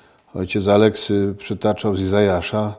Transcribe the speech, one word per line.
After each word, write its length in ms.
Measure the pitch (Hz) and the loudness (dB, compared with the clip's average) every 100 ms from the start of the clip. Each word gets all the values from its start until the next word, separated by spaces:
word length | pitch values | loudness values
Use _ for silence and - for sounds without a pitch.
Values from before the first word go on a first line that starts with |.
| _ _ _ | _ _ _
ojciec 340 | - 90 104 98 | -10 -6 -2 2
Aleksy 680 | 101 110 107 - 101 98 98 | 4 4 2 -2 0 0 -4
przytaczał 580 | - 98 110 104 107 95 | -8 -4 -2 -2 -2 -2
z 40 | |
Izajasza, 760 | 95 101 104 90 85 107 107 | 0 2 2 0 -2 -4 -4